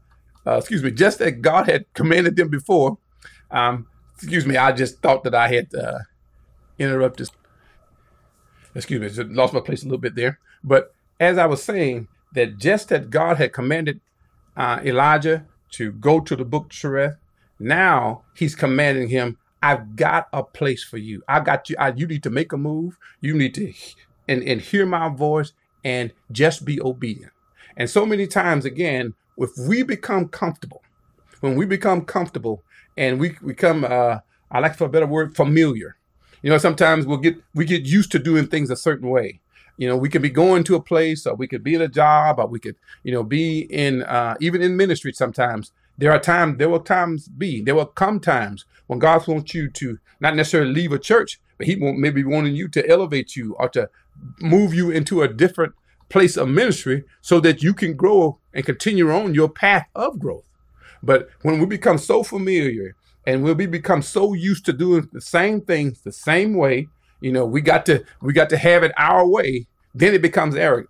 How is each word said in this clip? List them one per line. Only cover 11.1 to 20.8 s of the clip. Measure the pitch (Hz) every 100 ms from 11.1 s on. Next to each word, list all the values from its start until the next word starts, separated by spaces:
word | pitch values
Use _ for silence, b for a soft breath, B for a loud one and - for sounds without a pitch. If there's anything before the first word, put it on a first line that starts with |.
| _
as | 175 180
I | 165
was | 139
saying, | - 202 147 120 107 _ _
that | 123 113 101
just | 147 208 -
as | 147 117
God | 147 165 156
had | 127
commanded, | - 127 160 151 - _ _ _ _ _ -
uh, | 123 120 135
Elijah | 127 147 151 156 160 156 _ _
to | - 110
go | 104 139 160
to | 151 131
the | 123
brook | 147 156
Cherith, | - 147 135 143 147 _ _ _ _
now | 107 165 190 143 110 113 _
he's | - 156 -
commanding | 139 131 147 135 120
him, | 127 123 117 _ _
"I've | 147 139 107 107
got | 151 165 -
a | 143
place | - - 143 123